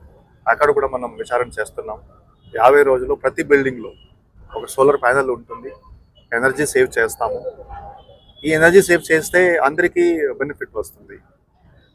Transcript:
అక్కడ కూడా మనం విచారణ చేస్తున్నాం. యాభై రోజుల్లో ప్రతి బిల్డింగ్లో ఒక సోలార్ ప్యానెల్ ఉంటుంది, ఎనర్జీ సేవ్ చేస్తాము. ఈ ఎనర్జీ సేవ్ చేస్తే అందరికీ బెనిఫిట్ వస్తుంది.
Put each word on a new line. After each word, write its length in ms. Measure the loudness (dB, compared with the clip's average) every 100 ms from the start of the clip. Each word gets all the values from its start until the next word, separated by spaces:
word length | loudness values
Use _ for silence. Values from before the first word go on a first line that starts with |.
| -20 _ _ _ -4
అక్కడ 240 | 0 2
కూడా 160 | 2 -2
మనం 260 | -4 -8
విచారణ 360 | -10 -4 -4 -4 -8
చేస్తున్నాం. 420 | -10 -10 -14 -14 -18 _ _ _ -12 2
యాభై 280 | 6 6
రోజుల్లో 320 | 4 2 -2 -4
ప్రతి 280 | -4 -6
బిల్డింగ్లో 480 | 2 2 2 -6 -12 -20 _ _ _ _ -16 -14
ఒక 100 | -8
సోలార్ 360 | 0 2 2
ప్యానెల్ 280 | 0 0 -2
ఉంటుంది, 420 | -6 -12 -18 -18 -20 -20 -20 _ _ _ -4
ఎనర్జీ 300 | -2 -2 -2
సేవ్ 340 | 0 0 0
చేస్తాము. 460 | -4 -4 -6 -6 -10 -16 -18 -18 -18 -20 _ _ _ _ -4
ఈ 60 |
ఎనర్జీ 300 | 4 6 6
సేవ్ 300 | 4 0 2
చేస్తే 460 | -2 0 2 2 2
అందరికీ 760 | 0 0 0 2 0 0 -4
బెనిఫిట్ 360 | -4 -8 -10 -12 -10
వస్తుంది. 440 | -12 -16 -20 -20 _ _ _ _ _ _ _